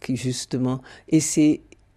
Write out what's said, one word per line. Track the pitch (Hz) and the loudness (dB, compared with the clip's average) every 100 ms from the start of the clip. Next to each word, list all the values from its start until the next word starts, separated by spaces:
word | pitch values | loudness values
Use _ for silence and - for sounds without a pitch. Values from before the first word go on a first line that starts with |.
qui, | - 127 | -6 -4
justement, | 127 123 - 127 127 127 - - - | -4 -6 -6 -4 -2 -4 -8 -20 0
et | 160 | 0
ces, | 151 - 151 - - - _ | 2 2 2 2 -4 -20 _